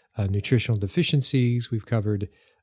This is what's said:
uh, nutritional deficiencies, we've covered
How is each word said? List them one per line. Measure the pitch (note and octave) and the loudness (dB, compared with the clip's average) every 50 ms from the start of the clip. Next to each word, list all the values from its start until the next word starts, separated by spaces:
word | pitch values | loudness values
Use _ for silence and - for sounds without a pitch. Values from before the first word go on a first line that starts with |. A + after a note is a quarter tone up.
| _ _ _ | _ _ _
uh, | - G2+ | -4 -2
nutritional | F#2+ G2 G2+ - - C3 A2+ - - A2 G2+ | 0 0 -2 0 2 2 2 2 0 0 -2
deficiencies, | G2+ F#2+ - F3+ E3 - D#3 C#3+ B2+ - - C3 B2 A#2+ A#2+ A#2+ A#2 - | -2 -2 -2 -2 0 2 2 0 2 2 2 2 2 2 0 -2 -2 -4
we've | A#2+ G#2+ - | -6 -6 -4
covered | - A#2+ A2 G2+ G#2+ G#2 G2 G2+ - _ _ _ _ _ _ | -2 -2 0 0 0 -2 -2 -4 -8 _ _ _ _ _ _